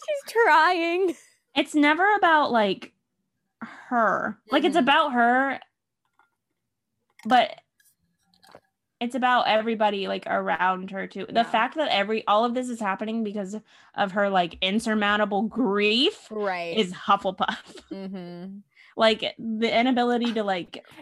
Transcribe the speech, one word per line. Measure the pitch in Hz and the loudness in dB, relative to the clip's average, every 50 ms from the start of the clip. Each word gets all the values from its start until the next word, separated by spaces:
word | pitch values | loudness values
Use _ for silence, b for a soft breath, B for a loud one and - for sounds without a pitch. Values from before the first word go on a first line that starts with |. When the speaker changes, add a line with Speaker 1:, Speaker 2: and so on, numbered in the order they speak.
| - 622 | -6 -6
Speaker 1:
she's | 605 554 - - | -6 -6 -6 -2
trying. | - 453 466 359 302 320 311 359 370 339 330 339 339 359 392 349 285 b b b b b b _ - | 2 2 4 6 6 6 6 4 2 2 0 -2 0 0 0 -2 -2 b b b b b b _ -4
Speaker 2:
It's | 277 311 - - | -4 -2 0 2
never | 302 285 294 311 320 370 415 415 | 2 4 4 4 4 2 2 2
about, | 403 392 339 320 302 277 - | 4 4 4 4 4 2 2
like, | 240 226 214 196 185 - - - _ _ _ _ _ _ _ _ _ _ _ _ _ - | 2 2 2 0 0 -4 -8 -20 _ _ _ _ _ _ _ _ _ _ _ _ _ -18
her. | - - - - - - 247 233 220 196 160 - - 220 208 _ _ - | -18 -18 -18 -16 -8 -2 0 2 2 2 2 0 -2 -4 -8 _ _ -2
Like, | 254 302 320 | 0 0 2
it's | 349 269 | 2 2
Speaker 1:
Mm-hmm. | 339 | 2
Speaker 2:
about | 247 277 277 320 311 294 | 2 4 4 2 2 2
her, | 247 240 233 240 247 254 269 269 254 - - _ _ _ _ _ _ _ _ _ _ _ _ _ _ _ _ _ _ _ _ _ _ _ _ _ _ _ _ _ _ _ - | 2 2 4 4 4 2 2 0 -4 -8 -12 _ _ _ _ _ _ _ _ _ _ _ _ _ _ _ _ _ _ _ _ _ _ _ _ _ _ _ _ _ _ _ -2
but | 220 254 240 196 - - - _ _ _ _ _ _ _ _ _ _ _ _ _ _ _ _ _ - - - _ _ _ _ _ _ _ - | 2 4 4 4 2 -2 -10 _ _ _ _ _ _ _ _ _ _ _ _ _ _ _ _ _ -20 -20 -20 _ _ _ _ _ _ _ -8
it's | 240 240 247 | -8 -6 -4
about | 254 247 247 247 233 - | 0 2 2 2 4 4
everybody, | - 208 220 214 233 226 208 220 208 208 196 185 190 | 2 2 2 2 0 0 0 0 0 0 0 -4 -4
like, | 196 190 - | -4 -6 -4
around | - 196 196 190 190 180 165 180 185 190 185 185 190 | -2 -2 -2 0 -2 -2 0 0 0 0 -2 -6 -10
her, | 190 190 185 | -8 -10 -10
too. | 185 - 202 185 | -10 -10 -12 -8
The | - - | -4 -2
Speaker 1:
Yeah. | 226 233 | -2 0
Speaker 2:
fact | - - 220 226 247 - | 0 2 0 0 0 -2
that | 320 294 254 | -4 -2 0
every, | - 196 196 208 220 220 - | 0 0 0 0 -2 -2 0
all | - 208 214 233 | 2 2 2 2
of | 240 233 | 0 -2
this | 254 254 247 | -4 -6 -6
is | 240 220 | -8 -6
happening | 220 196 190 - 214 220 220 226 220 | -4 -4 -4 -4 -6 -6 -4 -4 -4
because | 208 202 208 196 185 208 214 - b b b b b b | -6 -6 -6 -8 -8 -10 -12 -14 b b b b b b
of | - 202 190 | -4 -2 -2
her, | 180 208 202 202 | 0 0 0 2
like, | 196 185 180 165 - - | 2 2 0 0 -2 -4
insurmountable | 185 190 190 220 - 226 214 220 202 202 208 208 208 202 202 196 | -2 0 0 0 0 0 0 0 2 2 2 2 0 0 0 -2
grief | 226 208 - 254 269 196 202 208 208 214 220 233 285 392 453 - - - | -2 -2 -2 -2 0 0 2 2 2 2 2 2 2 0 -2 -4 -12 -12
Speaker 1:
Right. | 220 214 208 196 180 175 170 170 170 | -8 -4 -4 -4 -4 -4 -6 -4 -2
Speaker 2:
is | 220 202 180 | -2 -2 -2
Hufflepuff. | 190 - - - 202 196 - 190 185 - 185 - 214 - - - - - - | -4 -6 0 0 2 2 0 -2 -4 -4 -4 -4 -4 -8 -10 -18 -20 -20 -16
<laughs> | - | -14
Speaker 1:
Mm-hmm. | - 196 190 190 196 185 175 175 175 175 180 190 196 202 - _ b b b b b b | -12 -12 -10 -10 -10 -12 -12 -12 -14 -14 -14 -14 -16 -18 -20 _ b b b b b b
Speaker 2:
Like, | 226 226 220 214 - - - - | 2 2 2 0 -4 -8 -8 -8
the | 226 226 220 214 226 226 - 226 | -8 -8 -4 -2 -2 0 0 2
inability | 240 262 254 247 240 240 240 233 233 240 | 2 2 2 2 0 0 0 0 0 -2
to, | 214 220 | -2 -2
like, | 208 202 190 180 170 - - - - B B B | -2 -2 -4 -4 -6 -10 -16 -20 -20 B B B